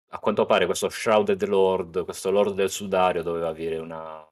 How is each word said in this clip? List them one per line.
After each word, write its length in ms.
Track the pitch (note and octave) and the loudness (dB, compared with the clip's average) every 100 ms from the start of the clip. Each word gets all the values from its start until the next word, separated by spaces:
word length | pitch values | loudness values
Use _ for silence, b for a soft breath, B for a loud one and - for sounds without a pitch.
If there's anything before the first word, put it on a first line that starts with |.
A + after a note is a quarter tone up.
| _ | _
a 100 | - | -6
quanto 260 | - G#2 A2 | -2 0 2
pare 200 | G#2 F2+ | 2 2
questo 240 | F2+ F#2+ | 0 -4
Shrouded 540 | - A#2 G#2+ G2+ G2 G2+ | -4 2 4 4 0 2
Lord, 560 | G2 F#2+ F#2 E2+ F2 | 4 4 2 -2 -6
questo 280 | E2+ F#2+ F#2+ | -6 -4 0
Lord 220 | G2 G#2 F#2+ | 2 2 0
del 140 | G2 | -2
Sudario, 540 | - G2+ F#2 F#2 E2+ | -2 -2 2 2 2
doveva 240 | E2 E2+ E2 | -2 -4 -4
avere 280 | D#2+ E2 D#2+ | -4 -6 -6
una 500 | D#2+ D#2+ D#2+ D#2 D#2 | -8 -12 -12 -16 -20